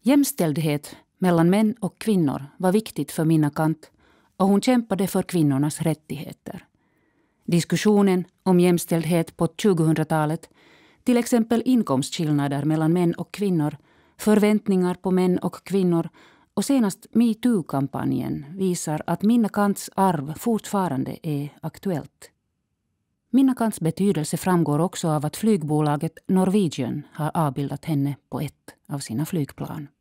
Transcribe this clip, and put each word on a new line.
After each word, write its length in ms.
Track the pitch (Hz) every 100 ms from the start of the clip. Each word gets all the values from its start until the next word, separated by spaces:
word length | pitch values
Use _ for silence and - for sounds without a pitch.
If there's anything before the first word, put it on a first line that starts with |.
Jämställdhet 960 | 220 285 269 - 170 151 156 147 - - _ _
mellan 320 | 185 170 165
män 240 | 196 220 -
och 180 | 175 _
kvinnor 480 | - 196 151 143 139 _
var 160 | 185
viktigt 400 | 196 220 - 143
för 120 | -
Minna 260 | 160 160 147
Kant 400 | 143 156 160 - _ _ _ _ _
och 120 | 190
hon 120 | 202
kämpade 460 | 196 247 233 185 190
för 160 | 196
kvinnornas 580 | 180 180 151 135 147 -
rättigheter. 840 | 165 151 _ 151 - - - 185 - _ _ _ _ _ _ _
Diskussionen 800 | - 170 156 170 214 208 202 185 175 _
om 180 | - 180
jämställdhet 760 | 180 170 - 165 156 170 165 -
på 120 | 170 -
tjugohundratalet, 920 | 220 175 160 165 156 160 151 165 - _ _ _ _ _
till 120 | - 240
exempel 460 | 240 240 226 226
inkomstskillnader 1000 | 226 254 208 131 - - 156 147 143 139
mellan 280 | 147 156 160
män 220 | 175 170
och 180 | - 170
kvinnor, 440 | - 202 175 151 151 _ _ _ _
förväntningar 760 | - 214 208 214 - 185 180
på 160 | 180 190
män 280 | 185 185 180
och 260 | 180 -
kvinnor 440 | - 196 185 165 165 _ - _ _
och 100 | -
senast 420 | 202 277 214 - -
metoo-kampanjen 1300 | 220 233 214 247 220 147 139 139 127 135 131 - 156 143
visar 520 | 190 190 175 - 156 -
att 160 | 170
Minna 260 | 202 240 208
Kants 420 | - 202 196 - -
arv 380 | 190 160 139
fortfarande 840 | 156 - 220 - 202 180 131 135 -
är 360 | 170 143 147 -
aktuellt. 680 | 160 - 196 165 - _ - _ _ _ _ _ _ _ _ _ _
Minna 240 | 247 269
Kants 260 | 254 226 -
betydelse 560 | 160 - 196 160 156 160
framgår 420 | 185 180 151 147
också 300 | 180 - 170
av 180 | 151 147
att 100 | -
flygbolaget 840 | 214 208 151 151 151 147 160 - _
Norwegian 760 | 190 185 202 180 - 123 127 -
har 180 | - 151
avbildat 500 | 170 151 131 139 139
henne 320 | - 156 139 139 _
på 100 | 127
ett 340 | 147 _ - - _
av 100 | 143
sina 280 | - 113 156
flygplan. 640 | 175 139 - 147 135 143 _